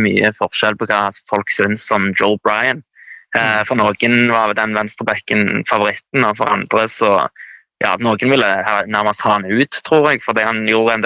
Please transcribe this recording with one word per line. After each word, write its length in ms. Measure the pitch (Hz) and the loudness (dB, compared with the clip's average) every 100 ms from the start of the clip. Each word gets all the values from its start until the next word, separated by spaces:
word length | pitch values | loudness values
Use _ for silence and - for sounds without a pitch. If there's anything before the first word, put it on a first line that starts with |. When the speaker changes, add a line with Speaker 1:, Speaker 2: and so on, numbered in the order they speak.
Speaker 1:
mye 240 | 107 98 107 - | 2 2 0 0
forskjell 400 | 92 - 110 104 | -4 0 -2 -2
på 100 | 107 | 0
hva 200 | 104 101 - - | 0 0 -4 -4
folk 180 | 104 - | -4 -2
syns 380 | - 101 107 - 107 | 0 0 0 -2 0
om 140 | 98 | 0
Joe 240 | 95 107 104 | 0 0 0
Bryan. 380 | 104 107 127 139 - _ - - - | 0 0 -2 -4 -10 _ -20 -20 -4
Eh, 60 | 113 | -2
Speaker 2:
Mm. 260 | 110 107 104 | 0 0 0
Speaker 1:
for 100 | 123 | 2
noen 520 | 107 101 117 120 120 | 2 2 2 2 4
var 220 | 113 107 | 2 2
den 220 | 104 110 107 | 0 -2 -2
venstrebekken 880 | 104 - 110 104 - 107 101 101 - | -4 -4 -4 -4 -2 -2 0 -2 -2
favoritten, 560 | 110 104 - _ 139 113 | 0 0 -2 _ 0 0
og 80 | 107 | 0
for 80 | 110 | -2
andre 320 | 101 98 110 113 | -2 0 0 0
så, 340 | - 110 95 - - - - _ - | 0 2 2 0 -6 -20 -20 _ -4
ja, 160 | 104 92 | -2 0
noen 320 | 117 107 127 | 0 0 2
ville 160 | 139 | 2
ha, 380 | 104 95 104 104 | 2 0 0 -2
nærmest 380 | 98 107 104 104 | 0 0 0 0
ha 160 | 117 104 | 0 0
han 80 | 92 | 0
ut, 300 | 110 - - - | -2 0 -4 0
tror 220 | 156 147 | 2 4
jeg, 80 | 135 | 0
fordi 240 | - 110 | -2 -2
han 220 | 110 110 107 | 0 -2 0
gjorde 240 | 110 113 | 2 2
en 80 | 113 | 2